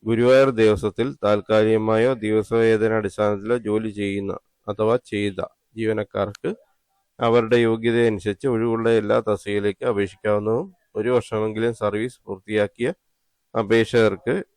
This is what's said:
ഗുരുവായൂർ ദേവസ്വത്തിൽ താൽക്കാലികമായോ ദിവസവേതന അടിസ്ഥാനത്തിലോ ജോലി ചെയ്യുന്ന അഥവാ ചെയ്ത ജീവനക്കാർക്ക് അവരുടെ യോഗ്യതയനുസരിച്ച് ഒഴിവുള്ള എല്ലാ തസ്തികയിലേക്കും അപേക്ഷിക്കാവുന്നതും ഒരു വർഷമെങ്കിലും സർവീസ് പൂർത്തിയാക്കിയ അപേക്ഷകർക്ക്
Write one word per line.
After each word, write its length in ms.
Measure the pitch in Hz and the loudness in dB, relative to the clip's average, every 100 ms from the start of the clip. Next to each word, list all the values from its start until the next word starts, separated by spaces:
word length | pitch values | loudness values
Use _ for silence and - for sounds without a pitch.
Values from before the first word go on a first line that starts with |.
ഗുരുവായൂർ 460 | 107 113 120 131 135 | -2 2 6 6 4
ദേവസ്വത്തിൽ 580 | 117 110 104 107 - 123 139 | 4 4 4 -2 -2 -4 -2
താൽക്കാലികമായോ 840 | 104 104 98 107 107 110 110 110 120 | 0 0 2 2 4 2 2 2 2
ദിവസവേതന 800 | 131 107 110 104 117 113 110 110 | 0 0 -2 0 0 2 2 2
അടിസ്ഥാനത്തിലോ 640 | 110 104 - 104 104 104 123 | 0 -4 -2 -2 -2 -2 -4
ജോലി 340 | 107 104 110 | 0 -2 -4
ചെയ്യുന്ന 420 | 101 101 101 98 - _ _ - | -6 -4 -4 -6 -10 _ _ -12
അഥവാ 280 | 104 107 123 | -4 0 0
ചെയ്ത 440 | - 104 101 92 95 _ _ 110 | -2 -4 -4 -4 -6 _ _ -8
ജീവനക്കാർക്ക് 760 | 110 107 104 104 101 104 151 214 _ _ _ _ _ _ | -4 -4 -4 -4 -6 -6 -8 -8 _ _ _ _ _ _
അവരുടെ 380 | 117 117 113 120 | 2 2 4 2
യോഗ്യതയനുസരിച്ച് 920 | 117 110 113 117 117 104 104 98 139 | 2 2 0 2 2 0 -4 -4 -2
ഒഴിവുള്ള 400 | 117 117 113 113 | -2 0 0 2
എല്ലാ 280 | 113 104 117 | 2 2 -2
തസ്തികയിലേക്കും 680 | 113 104 - 104 101 98 127 | -2 -4 -2 -4 -2 -4 -4
അപേക്ഷിക്കാവുന്നതും 800 | 104 98 - 107 104 104 117 196 _ _ 104 | -2 -2 -4 -2 -2 0 -4 -4 _ _ -6
ഒരു 140 | 110 | 0
വർഷമെങ്കിലും 600 | 123 - 110 110 107 117 | 0 0 -4 -4 -2 -4
സർവീസ് 460 | 113 104 104 120 - | -2 -4 -4 -6 -10
പൂർത്തിയാക്കിയ 640 | - 98 98 107 104 _ 120 185 _ _ _ _ _ | -14 -14 -4 -2 -2 _ -6 -6 _ _ _ _ _
അപേക്ഷകർക്ക് 840 | - 104 113 113 123 110 98 - 165 - | -6 0 2 2 2 2 0 -4 -6 -6